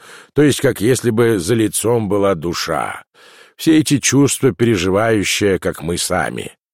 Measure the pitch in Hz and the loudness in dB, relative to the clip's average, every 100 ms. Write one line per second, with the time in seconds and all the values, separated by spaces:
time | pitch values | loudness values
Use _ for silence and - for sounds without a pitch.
0 | - - - - 147 - 135 107 107 131 | -20 -20 -6 2 2 2 0 0 0 0
1 | 120 113 117 107 82 117 107 - 104 120 | 0 2 2 2 0 0 0 -2 -2 -2
2 | 104 101 98 92 80 85 - 76 52 50 | 0 0 0 0 -4 -6 -4 -4 -6 -10
3 | - _ - - - - - 156 135 139 | -18 _ -20 -20 -20 -4 2 2 2 0
4 | - 131 139 - 135 95 117 107 90 95 | 2 2 2 2 0 2 2 2 0 0
5 | 113 110 92 - 104 90 92 78 80 87 | 2 0 0 0 0 0 -2 -6 -6 -6
6 | - 90 65 58 50 - _ | -4 -2 -4 -6 -12 -16 _